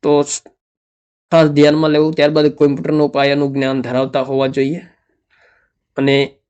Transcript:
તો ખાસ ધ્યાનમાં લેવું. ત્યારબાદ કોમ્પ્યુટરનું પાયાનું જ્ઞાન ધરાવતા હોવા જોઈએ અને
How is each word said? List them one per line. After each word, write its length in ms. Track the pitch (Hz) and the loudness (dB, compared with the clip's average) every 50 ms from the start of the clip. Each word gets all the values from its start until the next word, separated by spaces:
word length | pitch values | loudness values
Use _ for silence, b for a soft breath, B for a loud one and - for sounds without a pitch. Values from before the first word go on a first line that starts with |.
તો 100 | - 147 147 143 143 147 - - _ - _ _ _ _ _ _ _ _ _ _ _ _ _ _ _ _ | 0 0 0 0 0 -2 -6 -12 _ -18 _ _ _ _ _ _ _ _ _ _ _ _ _ _ _ _
ખાસ 160 | - 165 160 151 147 | 2 2 2 4 4
ધ્યાનમાં 340 | 147 147 147 151 156 160 156 | 4 4 4 4 2 0 0
લેવું. 240 | 151 151 156 156 156 | 2 0 0 0 0
ત્યારબાદ 320 | 147 143 147 156 156 151 147 147 - | 0 0 2 2 2 0 0 0 2
કોમ્પ્યુટરનું 500 | 147 143 139 135 127 151 156 151 147 143 | 0 0 0 -2 -4 -2 0 0 0 0
પાયાનું 400 | - 143 139 139 139 143 143 139 135 | 0 0 0 0 0 0 -2 -4 -2
જ્ઞાન 280 | 139 135 135 135 135 | -2 -2 -2 -2 -4
ધરાવતા 400 | 123 120 123 127 135 131 127 139 | -4 -4 -4 -4 -4 -2 -4 -6
હોવા 260 | 131 127 135 131 135 135 | -4 -2 -2 -2 -2 -2
જોઈએ 320 | 131 139 135 139 156 180 - - _ _ _ _ _ _ _ _ _ _ _ _ _ _ _ _ _ _ _ _ _ | -2 -2 -2 -2 -4 -8 -10 -18 _ _ _ _ _ _ _ _ _ _ _ _ _ _ _ _ _ _ _ _ _
અને 200 | - 135 139 139 151 180 - _ _ _ | -4 0 0 2 0 0 -2 _ _ _